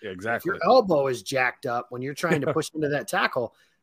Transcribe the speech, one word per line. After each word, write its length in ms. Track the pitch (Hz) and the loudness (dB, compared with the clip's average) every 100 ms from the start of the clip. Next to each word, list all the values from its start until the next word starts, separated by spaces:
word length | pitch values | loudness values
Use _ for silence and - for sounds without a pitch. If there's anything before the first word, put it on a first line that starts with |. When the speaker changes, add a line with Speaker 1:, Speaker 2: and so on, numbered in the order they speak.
Speaker 1:
Yeah, 80 | 107 | -10
exactly. 280 | 92 107 117 | -6 -2 -2
Speaker 2:
If 80 | 165 | -2
your 200 | 196 143 | 0 6
elbow 400 | 262 202 151 135 | 6 6 2 2
is 140 | 120 | -2
jacked 420 | - 131 123 - 127 | -2 0 0 -2 -4
up 200 | 120 - | -4 -6
when 100 | 123 | -8
you're 120 | 131 143 | -8 -4
trying 260 | 170 160 | 0 0
to 120 | 139 | 0
Speaker 1:
<laughs> 0 | |
Speaker 2:
push 180 | 156 147 | -2 -4
into 160 | 156 147 | -4 -2
that 180 | 143 113 | -2 -2
tackle, 460 | 185 240 131 113 - _ _ | -2 -2 -2 -6 -8 _ _